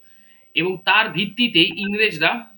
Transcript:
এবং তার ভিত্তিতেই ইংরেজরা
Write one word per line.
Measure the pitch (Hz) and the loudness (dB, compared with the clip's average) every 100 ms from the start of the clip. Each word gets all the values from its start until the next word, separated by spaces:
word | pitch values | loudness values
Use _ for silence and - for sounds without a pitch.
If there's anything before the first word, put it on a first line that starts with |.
| _ _ _ _ _ | _ _ _ _ _
এবং | 143 175 185 | -4 -2 -2
তার | - 202 220 | 0 2 2
ভিত্তিতেই | 165 202 - 240 170 175 165 | -2 -6 -2 0 4 2 0
ইংরেজরা | 202 208 214 160 165 240 - | -4 0 -2 0 -2 -2 -8